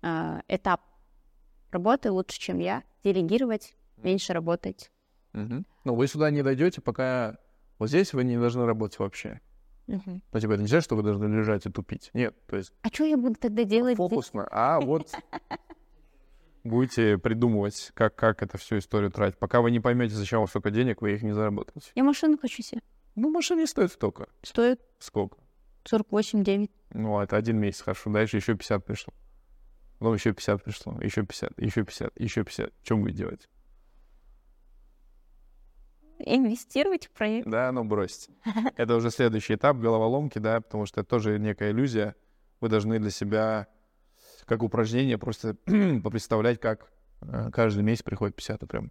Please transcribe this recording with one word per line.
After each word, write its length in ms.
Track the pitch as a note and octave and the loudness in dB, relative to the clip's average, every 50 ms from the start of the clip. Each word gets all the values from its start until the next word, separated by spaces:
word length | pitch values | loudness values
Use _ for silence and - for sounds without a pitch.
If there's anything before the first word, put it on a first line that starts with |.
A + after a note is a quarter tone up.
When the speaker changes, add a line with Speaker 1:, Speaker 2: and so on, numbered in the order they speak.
| - | -4
Speaker 1:
а, 400 | E3+ E3 D#3+ E3 D#3+ D#3 D#3+ - _ | -4 -4 -2 -4 -4 -6 -8 -6 _
этап 320 | - - _ G3+ F3+ - _ _ _ _ _ _ _ _ _ _ _ _ _ _ _ _ _ _ | -4 -2 _ 0 0 0 _ _ _ _ _ _ _ _ _ _ _ _ _ _ _ _ _ _
работы 400 | - F3+ F3 G#3 B3 C#4 - A#3 | -6 -2 2 2 2 2 2 0
лучше, 280 | G3 F#3 F#3+ - - - | 0 0 -2 -4 -6 -12
чем 180 | - - F3+ F3+ | -8 -6 -4 -2
я, 240 | F3 F3+ G3 A#2 - _ _ _ _ | -2 -2 -4 -6 -8 _ _ _ _
делегировать, 720 | G3 G3 F#3 F3 E3 G3 A#3+ C4+ A#3+ A3 G#3 - - _ _ _ _ _ | 2 2 4 2 2 2 2 2 0 -2 -4 -6 -10 _ _ _ _ _
Speaker 2:
Мгм. 100 | _ A2 | _ -2
Speaker 1:
меньше 260 | F3+ F#3 G3 - - F#3 | 0 0 0 0 -2 -4
работать. 580 | E3+ E3 E3 E3+ E3+ - F#3+ F#3+ _ - - _ _ _ _ _ _ _ _ _ | -4 0 -2 -2 -2 -2 -8 -10 _ -16 -20 _ _ _ _ _ _ _ _ _
Speaker 2:
Мгм. 320 | G#2+ G#2 A2 A#2+ C3 F#3+ _ _ _ _ | -10 -8 -6 -6 -8 -8 _ _ _ _
Но 100 | C3 A#2+ | -4 0
вы 120 | A#2 B2+ C#3 | 2 2 0
сюда 220 | - D3+ D3+ D3+ | 2 0 2 2
не 120 | D3 D3 C#3 | 2 2 2
дойдете, 380 | C3+ C3+ C3 D#3 F3+ F3+ - | 0 2 2 2 0 0 -2
пока 580 | - - A2+ - C3 C3 B2+ B2+ A#2+ G#2+ A2 - _ _ _ _ _ _ _ _ | -6 -6 -4 -2 -2 -2 0 -2 -2 -4 -6 -10 _ _ _ _ _ _ _ _
вот 100 | G#2+ A2+ | -4 0
здесь 240 | C#3 E3+ G3 - - | 2 2 2 2 0
вы 120 | C3+ B2+ | 0 0
не 120 | B2+ A#2+ | 0 2
должны 300 | A#2+ A#2+ A#2+ A#2 B2 B2 | 2 2 0 2 2 0
работать 320 | A#2 A2+ A2 A2 G#2 - - | 0 0 0 -2 -6 -4 -6
вообще. 420 | G2 G2 - - - G#2+ A2 A#2+ _ _ - - _ _ - - _ | -6 -6 -6 -10 -12 -12 -12 -14 _ _ -20 -20 _ _ -20 -20 _
Speaker 1:
Мгм. 360 | - - F#3+ G3 - F3+ F#3 - _ - | -8 -8 -8 -6 -8 -14 -14 -14 _ -4
Speaker 2:
Ну, 80 | A2+ | -2
типа, 120 | G#2+ A2 G#2+ | 0 0 0
это 100 | G2+ G#2 | 0 2
не 60 | G#2 | 2
значит, 160 | B2 E3 D#3 | 2 2 2
что 120 | - A#2+ | 2 -2
вы 60 | G#2+ G#2 | 0 2
должны 220 | G#2 G#2 G2+ G#2 | 0 0 0 0
лежать 400 | G#2+ G#2+ A2 G#2+ G#2+ G#2+ G2+ - | 0 0 0 2 2 0 0 -2
и 40 | G#2 | -6
тупить. 400 | F#2 - G2+ _ - - - - _ | -8 -8 -8 _ -10 -12 -12 -10 _
Нет, 200 | A2+ B2 A2 - _ _ | -2 -2 -2 -4 _ _
то 100 | _ - | _ -6
есть 160 | G2 F#2+ - _ _ _ | -6 -6 -8 _ _ _
Speaker 1:
А 80 | A3 | -8
че 140 | - - D4+ | -2 0 0
я 120 | D#4 D4+ | 2 2
буду 180 | C4+ A#3+ B3+ A3 | 2 2 0 -2
тогда 280 | - - A#3+ G#3 G#3+ A#3+ | -2 -4 -4 0 0 0
делать 320 | G3 G#3 A3+ A#3+ B3+ B3 | 2 2 2 2 2 2
здесь? 120 | G#3+ F3+ F3+ | 2 0 0
Speaker 2:
фокусно. 360 | G#3 A#3 B2 - _ G#2+ G2 - | 0 -2 -4 -4 _ -8 -8 -4
А 300 | - - A2+ C3+ D#3+ D#3+ | 0 2 2 4 4 2
вот 320 | - B2 D3+ D#3+ - - - | 2 2 0 -2 -2 -4 -12
Speaker 1:
<laughs> 1500 | - - _ - F#4+ _ _ - - _ _ E4 _ _ _ _ _ _ _ _ _ _ _ - - _ _ _ _ _ | -14 -14 _ -14 -14 _ _ -12 -12 _ _ -20 _ _ _ _ _ _ _ _ _ _ _ -20 -20 _ _ _ _ _
Speaker 2:
будете 540 | A#2 A2 A#2+ C3 B2+ - - A#2 G#2+ G#2 G2 | -2 2 2 2 2 2 2 4 4 4 4
придумывать, 720 | - A#2 A2+ A2+ A#2+ B2 A2+ G#2 G2+ G#2 G#2 - - - _ | 2 0 0 2 2 2 4 2 0 -2 -4 -8 -14 -16 _
как, 200 | - A#2 G#2+ - | 2 2 2 2
как 260 | - - A2+ G#2 - - | 4 2 2 2 2 -4
эту 160 | G2 - G2+ | -6 -6 -10
всю 200 | - - A#2 G#2 | -6 -2 -2 -2
историю 320 | F#2+ - - G#2+ G2+ G2+ | -2 0 0 0 0 0
тратить. 280 | F#2+ - G#2 G2 F#2+ _ | 0 2 0 0 0 _
Пока 220 | - G2 - B2 | -4 2 4 4
вы 100 | A#2+ A#2 | 6 6
не 100 | A#2+ A#2 | 4 4
поймете, 340 | G#2+ B2+ A#2+ B2 B2 A2+ G#2 | 2 2 2 2 2 0 0
зачем 260 | G#2+ G2+ - - A2+ | -4 -4 0 2 0
вам 80 | G#2+ G2+ | 0 2
столько 220 | - G#2+ - G#2 | 0 -2 -2 0
денег, 320 | G2+ A2 B2+ B2+ A2 - - | 2 2 2 2 0 -2 -2
вы 120 | G#2 G2+ | -2 -2
их 80 | G#2 A#2+ | 0 -2
не 100 | G#2+ G#2 | -2 -2
заработаете. 600 | G#2+ G#2+ G#2+ G2+ G2+ - - - D#3 - - - | 0 0 0 -2 -2 -6 -8 -12 -18 -20 -10 -2
Speaker 1:
Я 100 | - C4 | 2 2
машину 340 | C#4 C#4+ - - D#4 D4+ D4 | 2 2 4 4 2 2 2
хочу 240 | - B3+ - - A#3 | 0 -6 -6 -6 -12
себе. 200 | - - A#3 _ _ _ _ _ _ _ | -10 -12 -12 _ _ _ _ _ _ _
Speaker 2:
Ну, 140 | - A3+ D4+ | -2 -2 0
машина 300 | D#4 F4 D#4+ - F4+ E4 | 0 0 0 0 0 0
не 60 | D#4+ | 0
стоит 260 | D4+ - - G3+ F3 - | 0 2 2 0 0 0
столько. 360 | - - G2+ - - - - _ _ - | -2 -4 -4 -4 -4 -14 -16 _ _ -20
Speaker 1:
Стоит. 380 | - - - A#3 A#3+ B3+ A#3+ _ _ _ _ | -6 0 2 4 4 4 2 _ _ _ _
Speaker 2:
Сколько? 400 | - - _ - - G3+ - _ _ _ _ _ _ _ _ _ _ | -20 -6 _ -2 -2 -2 -4 _ _ _ _ _ _ _ _ _ _
Speaker 1:
Сорок 280 | - - A3 G#3+ _ - | 0 0 0 0 _ 0
восемь 320 | G#3 G#3+ - - G#3+ G3+ | 0 0 2 2 0 2
девять. 260 | F#3 G3 G3+ G#3 G#3 _ _ _ _ - | 2 2 2 0 -4 _ _ _ _ -8
Speaker 2:
Ну, 260 | A2+ A2 A2 G#2+ G#2 | -6 -2 0 0 0
это 160 | G2+ G2 - | 0 2 0
один 220 | G#2 G#2+ A2+ A2+ G#2+ | 0 2 2 2 2
месяц, 240 | G#2+ G2+ G2 - - | 2 0 -2 -4 -4
хорошо. 280 | - G2 - - A2 | -6 -6 -4 -4 -2
Дальше 260 | G#2 G#2+ A2 G#2+ - | 2 2 2 2 2
еще 180 | G#2+ F#2+ - A2+ | -2 2 2 0
пятьдесят 280 | G2 - - A#2 G2+ - | -2 0 -2 -2 -2 -2
пришло. 280 | - G#2 - - - - - - - _ _ _ _ - - - - - _ - - - _ | -4 -8 -8 -8 -14 -18 -20 -20 -20 _ _ _ _ -20 -20 -20 -20 -20 _ -20 -20 -16 _
Потом 160 | - A2+ A2+ | 0 0 0
еще 180 | G2+ - A2+ G#2 | 2 2 0 0
пятьдесят 300 | - - - G#2 G2+ - | 0 0 -2 -2 -2 -2
пришло, 340 | - G#2+ - - - - - - | -8 -12 -10 -10 -10 -10 -6 -6
еще 220 | G#2 - - G#2 | -4 -2 -2 -4
пятьдесят, 260 | F#2+ - - - - - - | -4 -6 -8 -8 -10 -8 -4
еще 260 | - A2 - - G#2+ | -4 -2 0 -2 -2
пятьдесят, 280 | - - - A2 A2 _ - | -4 -6 -8 -10 -10 _ -6
еще 240 | - G#2+ - - G#2 | -6 -4 -2 -2 -4
пятьдесят. 280 | - - - - - _ _ _ | -4 -4 -8 -8 -8 _ _ _
Че 120 | - - | -2 0
вы 60 | A2 G2+ | 0 0
будете 160 | - - - | -2 -2 -4
делать? 300 | F#2 - - - _ _ _ _ _ _ - _ _ _ _ _ - _ _ _ _ - - _ _ _ _ _ _ _ - - - _ _ _ _ - _ _ _ _ _ - - - _ - - - _ - - - _ _ _ _ - - | -6 -8 -8 -10 _ _ _ _ _ _ -20 _ _ _ _ _ -20 _ _ _ _ -20 -20 _ _ _ _ _ _ _ -20 -20 -20 _ _ _ _ -20 _ _ _ _ _ -20 -20 -20 _ -20 -20 -20 _ -20 -20 -20 _ _ _ _ -16 -12
Speaker 1:
Инвестировать 880 | - - - B3+ C4+ A3 A3 A#3+ - _ - C4 D4 G4 F#4 E4+ - | -4 0 2 4 4 2 0 -4 -8 _ -2 -2 0 0 0 -4 -4
в 40 | - | -10
проект. 380 | _ - G#3+ G#3+ A3 A3+ - - | _ -4 -4 -2 -2 -4 -4 -2
Speaker 2:
Да, 240 | A2 A2+ B2 B2+ B2+ | -2 0 0 0 0
ну 120 | B2+ A#2 | -2 -2
бросьте. 480 | G#2+ G#2+ G#2 G2 F2 - - - - - _ _ | 0 0 0 0 -2 -4 -12 -18 -20 -20 _ _
Speaker 1:
<laughs> 320 | A3+ G3+ A3 A3 - - | -6 -4 -2 -2 -2 -2
Speaker 2:
Это 200 | - B2 A2+ A#2 | -2 0 2 2
уже 140 | A#2 A#2 A#2+ | 2 2 0
следующий 440 | - - B2+ A#2+ A2 A2 - - A2 | 0 2 2 2 2 0 0 0 -2
этап 240 | G#2 - C#3+ D3 B2+ | 2 4 2 2 4
головоломки, 600 | A2+ A#2 A2+ A2 A2 A2+ A#2+ C#3 D3+ C#3+ - - | 2 2 2 4 2 2 0 0 -2 -2 -4 -4
да, 220 | G#2 A2+ A2+ A2+ | -2 0 0 0
потому 260 | A2 _ - G#2+ G#2 | -2 _ -6 -6 -6
что 140 | G2+ - - | -4 -4 -6
это 80 | G2+ _ | -4 _
тоже 280 | - A#2+ G#2+ A2 G#2+ G#2 | 0 0 2 2 0 0
некая 320 | G#2+ G#2+ G#2 - G#2 G#2 | 0 -2 -2 -2 -2 -2
иллюзия. 440 | G#2 A2+ C3+ C#3 A#2+ A2 G#2 G#2 - _ _ _ _ _ _ _ _ _ | 0 2 0 0 2 0 -2 -2 -4 _ _ _ _ _ _ _ _ _
Вы 80 | - A2+ | -2 2
должны 300 | G#2+ G#2+ G2+ A2 A2+ A2+ | 2 2 2 2 0 0
для 120 | G#2+ G#2 | 0 -2
себя, 580 | G2 - - G2+ G#2 G#2+ A2 A2 A2 A2 G2+ - _ _ _ _ _ _ _ _ _ _ _ - - - - | -2 -4 -4 0 0 0 2 2 0 -2 -4 -8 _ _ _ _ _ _ _ _ _ _ _ -20 -20 -20 -4
как 160 | - A#2 A2+ A#2 | -2 -2 0 0
упражнение, 540 | A2 - A2+ A2+ G#2+ A2+ B2 C3+ C3+ A#2+ G#2+ | 0 2 2 0 2 2 2 2 2 0 0
просто 360 | A#2+ A#2 A2 - - A2+ G#2+ | -2 -6 -8 -4 -4 -6 -6
<clears throat> 480 | - _ - F3+ G#3+ G3+ F#3 D3+ A#2+ E2+ | -6 _ 2 4 4 4 4 2 2 0
попредставлять, 560 | A2 A2 A2+ - - - A2 G#2+ A#2 B2 A2 | -2 -4 -4 -2 0 0 2 4 2 2 2
как, 320 | - A#2 A2 - - _ _ _ _ _ _ - - | 0 -2 -2 -2 -8 _ _ _ _ _ _ -18 -14
э, 280 | D3 - A#2+ A2+ A#2 A2 | -8 -6 -6 -6 -4 0
каждый 300 | - A#2 A2 G#2 G2+ G#2 | 2 2 4 4 4 2
месяц 180 | G#2+ A2+ A2+ - | 2 2 0 -2
приходит 340 | - - G2 G#2+ G#2 - | -6 -4 -2 -2 -4 -4
пятьдесят, 240 | - - - A2 G#2+ | -6 -10 -10 -8 -10
вот 100 | - - | -8 -8
прям. 200 | - - - - | -6 -6 -6 -6